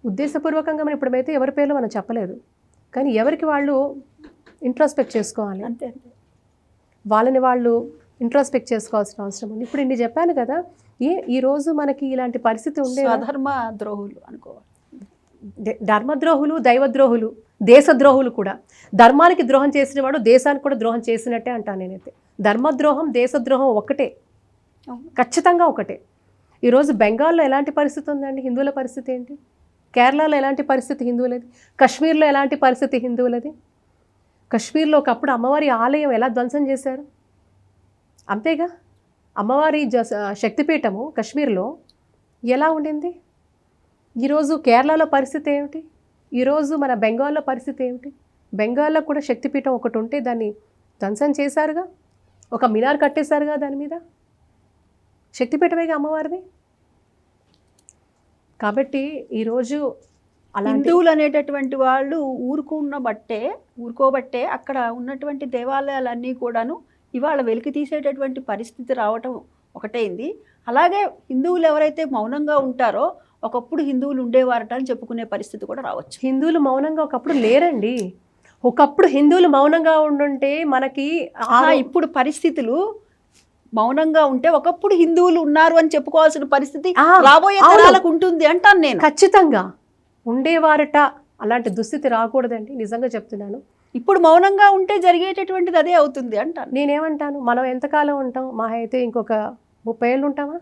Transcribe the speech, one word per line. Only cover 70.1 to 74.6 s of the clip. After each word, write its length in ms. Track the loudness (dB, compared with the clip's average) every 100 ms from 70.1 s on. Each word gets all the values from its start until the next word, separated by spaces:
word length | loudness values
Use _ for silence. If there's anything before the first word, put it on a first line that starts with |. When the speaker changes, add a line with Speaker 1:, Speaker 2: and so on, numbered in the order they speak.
| -6 -10 -12 _ _ -4
Speaker 2:
అలాగే 340 | 2 2 2 -4 -6 _
హిందువులు 360 | -4 -2 2 2
ఎవరైతే 380 | 2 0 -2
మౌనంగా 540 | -6 -6 -6 -6 -2 0
ఉంటారో, 580 | -2 -2 -2 0 -4 -4 _ _
ఒకప్పుడు 380 | -8 -8 -6 -6
హిందువులు 400 | -4 -4 -4 -4
ఉండేవారట 500 | 0 0 2 -2